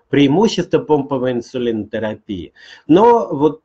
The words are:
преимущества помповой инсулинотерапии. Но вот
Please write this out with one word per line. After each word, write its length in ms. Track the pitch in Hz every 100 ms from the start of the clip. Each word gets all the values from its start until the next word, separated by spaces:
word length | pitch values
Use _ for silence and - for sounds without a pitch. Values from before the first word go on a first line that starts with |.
| _
преимущества 720 | 143 139 160 220 - 170 156
помповой 520 | 135 151 135 135 127
инсулинотерапии. 1200 | 123 117 127 120 110 104 110 107 113 - 95 76 _ - - -
Но 400 | 165 233 233 196
вот 300 | 147 151 147